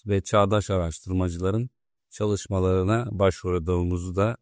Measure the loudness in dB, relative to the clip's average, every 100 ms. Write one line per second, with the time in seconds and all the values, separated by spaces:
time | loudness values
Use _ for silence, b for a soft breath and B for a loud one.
0 | -2 -2 2 2 4 2 0 -2 -2 -6
1 | -4 -2 0 -2 -2 -2 -4 _ _ _
2 | _ -4 -2 -2 -2 0 2 2 2 0
3 | -2 2 2 2 -2 -2 0 0 0 -2
4 | -4 0 0 -2